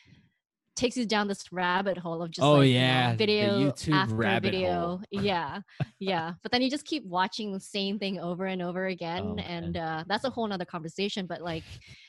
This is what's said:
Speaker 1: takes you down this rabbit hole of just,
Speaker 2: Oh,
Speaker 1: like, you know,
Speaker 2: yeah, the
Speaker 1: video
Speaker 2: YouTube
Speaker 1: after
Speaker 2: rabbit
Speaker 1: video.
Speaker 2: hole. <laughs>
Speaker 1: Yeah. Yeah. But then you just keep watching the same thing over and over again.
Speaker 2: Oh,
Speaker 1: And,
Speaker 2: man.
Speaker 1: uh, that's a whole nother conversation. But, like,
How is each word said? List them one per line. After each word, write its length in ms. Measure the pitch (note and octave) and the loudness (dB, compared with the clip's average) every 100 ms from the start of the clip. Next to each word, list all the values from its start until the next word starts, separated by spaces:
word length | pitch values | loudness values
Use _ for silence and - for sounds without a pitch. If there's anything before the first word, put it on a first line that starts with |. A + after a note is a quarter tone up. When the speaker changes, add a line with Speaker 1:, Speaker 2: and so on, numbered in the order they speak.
| _ - _ _ _ _ _ | _ -20 _ _ _ _ _
Speaker 1:
takes 220 | - B3+ B3+ | -2 -2 0
you 80 | |
down 240 | G#3+ G#3+ G3+ | 2 2 2
this 240 | G3 - | -2 -6
rabbit 460 | F3 F3+ F3+ G3 F3 | -2 0 2 0 -2
hole 240 | E3+ E3 | -4 -4
of 80 | E3+ | -4
just, 120 | - | 2
Speaker 2:
Oh, 100 | C#3 | 6
Speaker 1:
like, 140 | D3 C3+ | 8 8
you 60 | |
know, 60 | B2 | 6
Speaker 2:
yeah, 300 | B2+ B2+ B2 | 6 4 4
the 60 | A#2 | 4
Speaker 1:
video 400 | G#3+ G#3 G#3 G3+ C#4+ | 2 4 4 4 2
Speaker 2:
YouTube 220 | - E3 | 0 2
Speaker 1:
after 220 | F#3+ F#3+ | 2 2
Speaker 2:
rabbit 380 | A3 A3 A3+ G3 | 2 2 2 0
Speaker 1:
video. 200 | F#3+ F3+ | 0 0
Speaker 2:
hole. 300 | F3 E3+ F#3 G#3+ | 0 -2 -6 -6
<laughs> 40 | |
Speaker 1:
Yeah. 500 | G3+ G3+ F3 C#3+ F#3 - - - - | -2 0 0 -2 -8 -12 -8 -8 -4
Yeah. 340 | F#3+ F3 E3 F3 | -2 -2 -2 -8
But 80 | G#3 | -2
then 100 | B3 | 0
you 80 | C4 | 0
just 160 | D4 - | -2 -4
keep 180 | D#4 | -6
watching 480 | F#3 F3 F#3+ - G#3+ | -2 0 0 -2 -6
the 80 | F#3+ | -6
same 380 | - G3+ G3 G3+ | -6 -4 -2 -2
thing 200 | G3 G3 | -4 -4
over 260 | E3+ F3 F#3+ | -4 -4 -4
and 160 | F#3 | -4
over 240 | F3 F3+ F#3+ | -4 -2 -4
again. 480 | F3+ E3+ F3 G3 - | -4 -6 -4 -4 -6
Speaker 2:
Oh, 40 | |
Speaker 1:
And, 300 | - E3+ E3+ | -6 -6 -6
Speaker 2:
man. 20 | E3+ | -6
Speaker 1:
uh, 280 | D#3+ D#3+ E3 | -4 -6 -2
that's 180 | A3 | -2
a 60 | C4 | -2
whole 160 | A#3+ A3 | -4 -4
nother 180 | F#3+ | -4
conversation. 600 | F3+ F3 D#3+ - G3+ G#3 F3+ | -6 -8 -10 -4 -4 -2 -6
But, 160 | D#3+ | -8
like, 220 | E3+ D#3+ - - - - | -6 -8 -8 -18 -20 -20